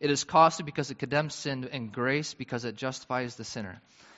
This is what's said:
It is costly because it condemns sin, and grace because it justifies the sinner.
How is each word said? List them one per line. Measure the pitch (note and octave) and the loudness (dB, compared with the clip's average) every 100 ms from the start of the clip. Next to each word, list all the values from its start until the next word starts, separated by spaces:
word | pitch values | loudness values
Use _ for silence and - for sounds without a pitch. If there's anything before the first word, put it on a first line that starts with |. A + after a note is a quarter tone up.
It | D3+ | 2
is | C#3 | 2
costly | - E3 D#3+ - | 4 8 8 6
because | D3 D#3 C3+ | -6 -4 -4
it | C3+ | -4
condemns | B2+ D3 D#3 - | -2 0 0 -4
sin, | D3 C3 B2+ | -4 -4 -4
and | C#3+ A2 | -6 -6
grace | G2 B2 D3 D3+ | -2 2 2 -2
because | - B2 A#2+ | -8 -6 -4
it | A#2 | -4
justifies | G#2+ C3 B2+ - B2+ B2 - | -4 -6 -6 -4 -2 -2 -8
the | |
sinner. | A2 B2 G2 - - - - | -10 -8 -8 -10 -18 -20 -20